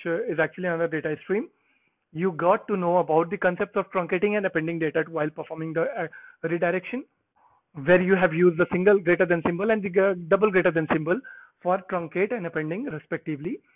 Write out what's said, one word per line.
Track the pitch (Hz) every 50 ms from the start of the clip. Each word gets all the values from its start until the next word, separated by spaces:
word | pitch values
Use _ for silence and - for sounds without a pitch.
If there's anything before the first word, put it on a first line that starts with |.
| -
uh, | 175 165 170 151
is | 240 160 156
actually | 156 156 - 185 180
another | 180 170 165 170 156
data | 156 151 139 156 156 -
stream. | - - 190 214 330 - _ _ _ _ _ _ _ _ _ _ _ _
You | - 156 180 190
got | 160 147 165 175 202 220 - -
to | 208
know | 190 175 175 175 180
about | 170 147 156 165 170 170
the | 202
concepts | 190 - 185 175 180 208 190 -
of | 202 185 -
truncating | - 190 170 160 190 180 208 208 208
and | 208 196
appending | 185 - 165 156 165 170 165
data | 160 151 143 160 156 170
while | 165 156 151 151
performing | - 170 156 - - 160 160 160
the, | 156 160
uh, | 165 - - 208 170 156 - - - - - _
redirection, | - 160 170 170 180 170 180 185 180 - 240 262 320 - _ _ _ _ _ _ _ _ _ _ _ _ _ 147 135
where | 156 180 180
you | 185 180 196
have | 180 185 175
used | 156 165 180 180 165 160
the | 175 -
single | - 180 185 202 196 202
greater | 165 170 175 - 185
than | 165 175 170 156
symbol | 214 170 170 202 226
and | 220 220
the | 190 202
g-, | 175 196 190 202 185 180 170 160
double | 196 190 214 214
greater | 185 185 170 180
than | 160 165 156 -
symbol | - 156 156 160 180 262 - - - - - _ _ _
for | - 175 185 196 185 -
truncate | 185 175 170 160 - 175 196 202
and | 247 226 175
appending | 165 - 160 156 156 170 214 277
respectively. | 269 156 151 - _ 170 156 - 160 151 139 147 185 294 415 - _ _